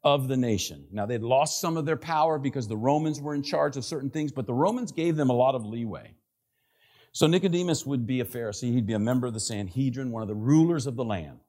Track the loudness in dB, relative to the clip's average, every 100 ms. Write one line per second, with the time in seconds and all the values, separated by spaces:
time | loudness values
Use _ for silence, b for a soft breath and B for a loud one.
0 | 4 4 2 0 2 0 -2 -10 -10 -6
1 | -4 -2 2 2 2 0 -2 -2 -2 -4
2 | -2 2 2 2 -2 -4 -6 -2 2 2
3 | 2 -4 -4 -4 -2 0 0 -2 -6 -6
4 | -4 -4 -4 -4 -2 2 2 2 -4 -2
5 | 0 2 2 4 4 2 -6 -6 -6 -8
6 | -14 _ _ _ _ b b b b b
7 | b 2 4 4 2 0 0 -2 0 -2
8 | -2 -2 -4 -6 -8 -4 0 0 2 0
9 | 2 0 -2 -4 -6 -6 -4 -2 -2 -2
10 | -6 -6 -6 -4 4 6 6 2 -2 -4
11 | -2 -2 -6 -14